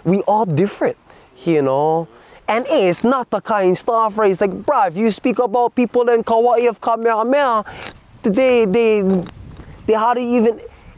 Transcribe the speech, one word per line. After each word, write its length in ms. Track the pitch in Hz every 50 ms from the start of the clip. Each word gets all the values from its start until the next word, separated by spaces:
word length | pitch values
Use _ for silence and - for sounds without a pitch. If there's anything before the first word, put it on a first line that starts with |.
| -
We 180 | 156 185 202 -
all 240 | - 202 214 220
different, 500 | 190 156 139 185 202 - - 320 240 - - _ - - - - _ _ - -
you 160 | 170 165 151
know. 480 | 139 131 131 139 147 156 160 165 165 160 - - - - - - - -
And 180 | 214 226 262
hey, 220 | 554 320 294 202 180
it's 160 | 170 - -
not 260 | 233 269 262 233 -
the 100 | - 202
kind 380 | - - 226 208 190 185 185 -
stuff, 400 | - - 233 226 226 220 196 220
right? 140 | 220 202 190
It's 80 | 165
like, 100 | 214 202
bruh, 380 | 180 190 196 - 294 254 214 185
if 80 | 156
you 160 | 185 220 226 190
speak 260 | - - 262 247 -
about 380 | 247 226 196 247 240 233 -
people 320 | - 247 220 - 247 240 233
in 160 | 240 233 220
Kauai 380 | - 226 226 233 240 240 233 240
of 140 | 240 214 -
Kamehameha, 840 | - 240 226 226 226 233 226 214 220 240 262 294 285 262 233 220 202 - - - - - - - - _ - - -
they, 420 | 240 190 233 262 262 247 240 226
they, 380 | 196 185 233 233 220 214 208 196 190 190 185 175 - - - - - - - - - - - -
they 60 | - 220
hardly 420 | 220 220 233 240 240 254 240 240
even 260 | 247 220 233 220 - - - - - - - -